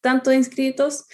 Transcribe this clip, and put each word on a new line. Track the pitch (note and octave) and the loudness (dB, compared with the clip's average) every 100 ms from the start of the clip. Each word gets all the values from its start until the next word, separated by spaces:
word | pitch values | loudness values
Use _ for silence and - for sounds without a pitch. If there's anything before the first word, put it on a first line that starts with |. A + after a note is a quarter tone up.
tanto | B3+ C4 C4 | -2 0 2
de | C4 | 2
inscritos, | B3+ - C4+ C4 C#4+ D4 - | 0 -2 -4 -2 -4 -4 -14